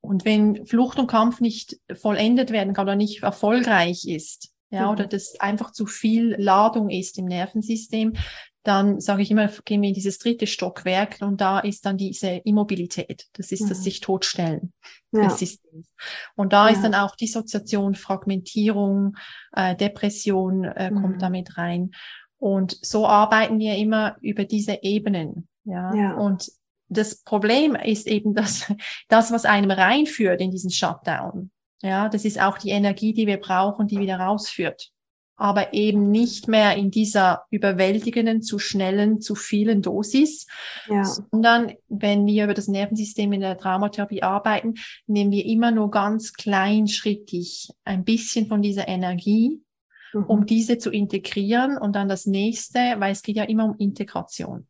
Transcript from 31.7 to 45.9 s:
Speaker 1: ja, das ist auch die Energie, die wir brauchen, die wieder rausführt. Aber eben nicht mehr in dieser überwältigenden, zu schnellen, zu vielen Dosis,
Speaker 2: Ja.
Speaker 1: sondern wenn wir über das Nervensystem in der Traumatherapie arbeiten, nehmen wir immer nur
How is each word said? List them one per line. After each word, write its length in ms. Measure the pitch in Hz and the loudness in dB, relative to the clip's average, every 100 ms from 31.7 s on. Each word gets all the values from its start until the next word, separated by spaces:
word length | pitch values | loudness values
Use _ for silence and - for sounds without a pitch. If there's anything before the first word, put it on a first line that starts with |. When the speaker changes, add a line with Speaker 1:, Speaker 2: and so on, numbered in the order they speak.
| _ | _
Speaker 1:
ja, 260 | 196 190 208 | -4 0 0
das 160 | 208 | 0
ist 160 | 208 202 | -2 0
auch 180 | 196 196 | 0 0
die 120 | 202 | -2
Energie, 420 | 202 202 196 214 | 0 2 0 -2
die 140 | 220 214 | 0 0
wir 120 | 196 | 0
brauchen, 500 | 196 185 196 202 208 | 0 0 0 0 -2
die 100 | 202 | 0
wieder 220 | 196 185 | -2 -2
rausführt. 680 | 185 208 208 - 165 - - _ _ _ _ _ | -2 -2 -4 -4 -4 -4 -18 _ _ _ _ _
Aber 360 | 208 202 - | 0 2 0
eben 380 | 208 214 208 202 | 0 2 4 4
nicht 340 | 214 240 - - | 4 2 -2 0
mehr 300 | 220 208 202 | 4 4 4
in 160 | 196 | 0
dieser 520 | 202 214 208 185 165 - | 2 2 4 4 2 -2
überwältigenden, 920 | 208 202 180 190 208 214 233 226 226 | 0 0 2 2 2 0 0 2 0
zu 180 | 220 202 | -2 -6
schnellen, 600 | - 196 190 196 208 214 | -2 -2 0 2 2 2
zu 140 | 214 | -2
vielen 480 | 202 - 208 214 208 | -8 -2 0 2 2
Dosis, 640 | 190 190 208 269 302 - - - - - - | 2 -2 0 2 2 2 -10 -14 -14 -16 -2
Speaker 2:
Ja. 140 | 202 | 0
Speaker 1:
sondern 680 | 196 - 202 220 226 233 226 - _ | 0 -4 -2 4 6 4 2 -6 _
wenn 380 | 202 208 202 202 | -2 0 2 4
wir 180 | 208 | 2
über 100 | 208 | 2
das 140 | 202 196 | 0 -2
Nervensystem 640 | 196 202 214 208 - 208 | -2 -2 -2 -4 -2 -2
in 80 | 202 | 0
der 160 | 190 185 | -2 -4
Traumatherapie 640 | 190 185 202 208 202 190 | -2 -2 -2 -4 -6 -2
arbeiten, 520 | 185 196 202 208 226 226 - - - | -2 0 0 -2 -2 -8 -12 -20 -2
nehmen 240 | 208 202 | 0 2
wir 120 | 202 - | 2 0
immer 260 | 226 233 | 2 2
nur 180 | 226 208 | 2 0